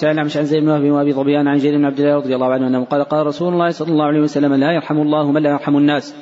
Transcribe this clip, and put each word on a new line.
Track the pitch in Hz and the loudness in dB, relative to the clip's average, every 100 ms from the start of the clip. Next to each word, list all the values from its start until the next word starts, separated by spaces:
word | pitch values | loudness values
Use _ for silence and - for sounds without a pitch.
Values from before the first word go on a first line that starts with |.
عن | 156 | 0
الأعمش | 156 147 147 | 0 -2 -2
عن | |
زيد | 147 156 | 0 0
بن | 156 | 2
وهب | 151 143 | 2 2
وأبي | 147 143 | 2 0
ظبيان | 135 139 147 143 | 0 0 0 2
عن | 143 | 2
جرير | 143 147 | 2 2
بن | 143 | 0
عبد | 135 | 0
الله | 143 147 | 0 0
رضي | 131 127 | 0 -2
الله | 127 | 0
عنه | 131 131 | 0 0
أنه | 127 127 | -2 -2
قال: | 143 | -2
قال | 143 151 151 | 0 -2 -2
رسول | 143 175 | -2 -2
الله | 175 170 | 0 -2
صلى | 165 156 | -2 -2
الله | 151 147 | 0 2
عليه | 151 | 0
وسلم: | 151 143 143 | 0 0 0
"لا | 139 147 | 2 0
يرحم | 170 - 151 | -2 -2 -2
الله | 151 151 143 | 0 0 0
من | 151 | 0
لا | 147 | 0
يرحم | 143 151 143 | -2 0 2
الناس". | 147 147 - - | 2 0 -4 -14